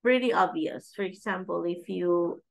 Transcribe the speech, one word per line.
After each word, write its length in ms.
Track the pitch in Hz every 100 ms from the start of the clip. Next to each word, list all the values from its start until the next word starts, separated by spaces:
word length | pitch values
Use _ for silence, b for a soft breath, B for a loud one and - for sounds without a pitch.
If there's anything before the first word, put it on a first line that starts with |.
pretty 300 | 247 254 247
obvious. 580 | 226 - 175 156 - -
For 100 | -
example, 600 | 190 185 220 185 180 170 170
if 220 | 175 175
you 540 | 185 175 175 170 - _